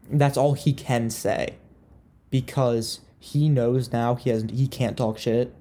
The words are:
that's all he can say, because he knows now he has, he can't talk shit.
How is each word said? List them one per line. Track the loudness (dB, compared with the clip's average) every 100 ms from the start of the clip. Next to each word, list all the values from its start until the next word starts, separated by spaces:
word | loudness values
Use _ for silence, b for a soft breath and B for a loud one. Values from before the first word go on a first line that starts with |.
| -2
that's | 2 2 4
all | 2
he | 2 0
can | -2 0 -2 -2
say, | -4 -2 -2 -4 -8 -20 -20 -20 -20 _ _ -4
because | -2 -2 0 2 0 -2 -10 -16 _
he | -6 0 2
knows | 4 2 0 0
now | -2 0 0
he | 0
has, | 0 -2
he | -2 -2
can't | 0 -4 0
talk | -2 -2
shit. | 0 0 0 -6